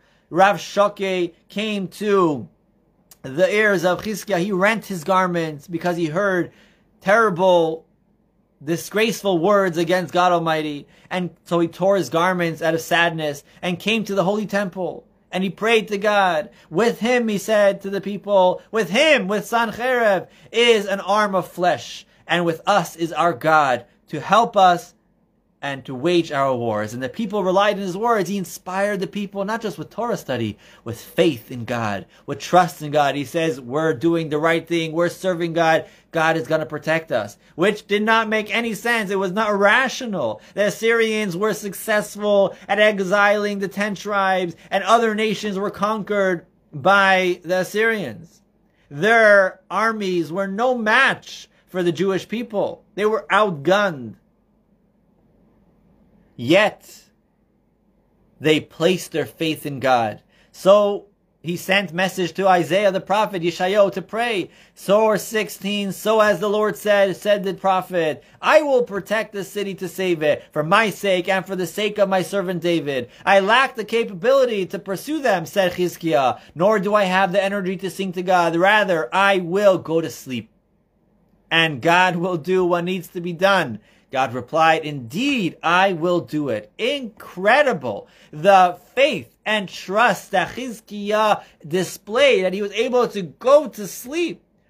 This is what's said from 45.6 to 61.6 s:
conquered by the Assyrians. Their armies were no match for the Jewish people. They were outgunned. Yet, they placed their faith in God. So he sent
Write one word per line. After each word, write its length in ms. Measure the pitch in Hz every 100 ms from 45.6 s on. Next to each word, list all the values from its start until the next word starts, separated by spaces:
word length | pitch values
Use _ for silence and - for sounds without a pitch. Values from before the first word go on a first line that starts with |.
| 196
conquered 760 | - 202 220 190 208 190 175 - _ _
by 680 | 151 175 196 196 190 180 180
the 160 | 160 185
Assyrians. 800 | 180 208 226 220 135 104 - _ _ _ _ _ -
Their 720 | 143 208 233 214 202 185 - -
armies 600 | 180 226 220 190 175 151
were 160 | 185 196
no 260 | 196 254 247
match 720 | 214 240 254 - - - - _ _
for 160 | 185
the 100 | 175
Jewish 340 | 151 190 185 -
people. 560 | 220 240 202 143 - _
They 100 | 185
were 220 | 214 220 -
outgunned. 840 | 196 214 147 147 202 202 143 113 90 _ _ _ _ _ _ _ _ _ _ _ _ _ _ _ _ _ _ _ _ _
Yet, 680 | - 120 185 208 - - - _ _ _ _ _ _ _ _ _ _ _ _ _ -
they 200 | 143 151
placed 520 | - - 165 180 -
their 140 | 160 131
faith 400 | - 160 147 147
in 120 | 135
God. 440 | 131 123 110 107 _ _ _
So 540 | - 185 208 202 202 - _ _ _
he 140 | 160
sent 340 | 175